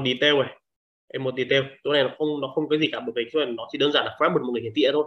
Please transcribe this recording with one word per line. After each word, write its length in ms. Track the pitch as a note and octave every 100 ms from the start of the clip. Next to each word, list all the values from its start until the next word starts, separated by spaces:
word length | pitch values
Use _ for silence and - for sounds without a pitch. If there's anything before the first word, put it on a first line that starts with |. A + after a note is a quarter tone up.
| C3
detail 300 | B2+ D3 C#3+
này. 220 | A#2 - _ _ _ _ -
Animal 200 | C3+ C3 B2+
detail. 260 | B2+ C#3 C3+ -
Chỗ 100 | C#3+
này 100 | D3
nó 60 | B2+ -
không, 240 | D3+ D3
nó 60 | C3+
không 220 | D#3 D3+
cái 100 | D3+
gì 100 | D#3
cả, 80 | A2+
bởi 140 | B2 A#2+
vì 140 | A#2
chỗ 60 | D#3
này 140 | C3+ A2+
nó 100 | A2+
chỉ 60 | -
đơn 140 | -
giản 140 | D3 A#2+
là 100 | -
fragment 220 | D#3+ E3
mọi 100 | B2+
người 100 | A#2
hiển 120 | A2+ A#2
thị 100 | C3+
thôi. 120 | D3